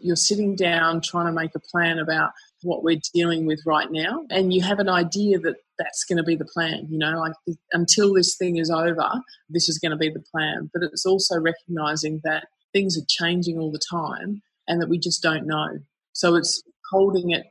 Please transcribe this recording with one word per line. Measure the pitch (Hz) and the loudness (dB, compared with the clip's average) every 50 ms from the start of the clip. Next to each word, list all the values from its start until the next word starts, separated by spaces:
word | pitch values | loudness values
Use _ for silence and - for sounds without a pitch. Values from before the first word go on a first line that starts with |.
you're | - 175 170 | -2 -2 0
sitting | 160 - - 208 202 208 202 196 | 2 2 0 2 2 0 0 0
down | 185 185 175 170 165 165 165 165 165 160 | 0 0 0 2 2 2 2 2 0 -4
trying | - - 175 170 | -2 -2 -2 -2
to | 170 165 | 0 0
make | 160 160 160 - | -2 -4 -4 -6
a | 165 | -8
plan | - - - 175 170 170 165 165 | -10 -4 -2 0 2 2 0 0
about | 156 160 160 160 - - - - - _ _ _ - | -2 -2 0 0 0 -2 -2 -8 -20 _ _ _ -4
what | 175 170 - - | -4 -4 0 2
we're | 165 165 156 - - - | 0 0 0 -2 -2 0
dealing | 175 170 170 170 160 160 | 0 2 2 0 0 0
with | 156 156 151 151 | 0 -2 -2 0
right | 160 156 151 151 - 160 | 0 2 2 0 0 -4
now, | 156 156 180 233 330 320 254 | -4 -2 -2 -4 -4 -6 -2
and | - 190 190 185 185 | 0 0 2 4 2
you | 185 180 | 2 2
have | 190 202 196 | 2 0 0
an | 202 185 | 2 2
idea | 180 175 175 170 - 202 208 208 196 180 | 2 2 2 0 0 0 2 2 2 2
that | 160 165 135 - _ _ _ - | 2 -2 -4 -4 _ _ _ -8
that's | 165 - - - - - | -8 -6 -6 -8 -4 -2
gonna | 180 170 160 | 0 0 2
be | 165 165 | 0 0
the | 160 151 | -2 -2
plan, | - - 170 165 160 160 - - 151 | -6 -4 -4 -4 -4 -4 -6 -8 -6
you | 156 156 | -4 -2
know, | 156 156 160 165 | -2 -2 -2 -2
like, | 160 160 160 - - | -4 -6 -6 -8 -10
th-, | - 165 - _ - - | -10 -10 -10 _ -4 -2
until | 170 170 - - - 202 202 196 | 0 2 2 4 4 4 4 4
this | 190 175 - - | 4 2 2 0
thing | - 190 175 175 | -2 -2 -2 0
is | 165 165 160 | 0 0 0
over, | 170 160 165 170 165 160 147 - - 254 254 _ - - _ - | 0 0 0 0 0 0 -2 -2 -2 -4 -8 _ -18 -20 _ -4
this | 156 170 - - | -2 -2 0 0
is | 156 156 | -2 -2
gonna | - 160 156 | -2 -4 -2
be | 151 156 156 | 0 -2 -2
the | 156 160 - _ - | -2 -6 -14 _ -6
plan. | 160 156 156 151 - - 151 - | -4 -4 -2 -4 -6 -8 -6 -6
But | 175 175 | -4 -4
it's | 156 - - - | -4 -4 -2 0
also | 185 190 190 190 - 185 165 | 2 2 2 2 0 0 0
recognizing | 160 165 165 - _ - 170 160 151 147 156 156 156 151 156 156 151 | 0 0 -2 -2 _ -8 -6 -4 -2 -2 -2 -2 -4 -4 -4 -4 -2
that | 160 156 156 - - _ _ _ _ - | -2 -2 -2 -4 -10 _ _ _ _ 0
things | 196 196 190 170 | 0 0 2 -2
are | 156 143 | -2 -2
changing | - - - 175 170 175 180 175 170 165 165 | -2 -2 0 0 0 0 0 0 -2 -2 -2
all | 160 156 | -4 -4
the | 151 151 - - | -4 -6 -8 -6
time | 180 170 160 143 - - - 196 208 208 - _ _ _ - | -4 -4 -4 -4 -6 -8 -8 -8 -8 -8 -10 _ _ _ -6
and | - 170 170 | -2 -2 0
that | 170 - | 0 0
we | 165 170 | 0 0
just | - 175 170 - - | 0 -2 -4 -2 0
don't | 165 160 151 - | 0 -2 0 -2
know. | 151 156 151 151 156 156 151 143 _ _ _ _ _ - | -2 -2 -2 -2 -4 -6 -10 -14 _ _ _ _ _ -8
So | - - 175 170 | 0 2 4 4
it's | 170 160 - - - - _ _ _ - - | 4 2 2 -2 -4 -6 _ _ _ -12 -2
holding | 190 190 196 202 190 185 175 175 | 2 4 4 6 6 6 6 6
it | 165 143 - - | 6 2 -2 -6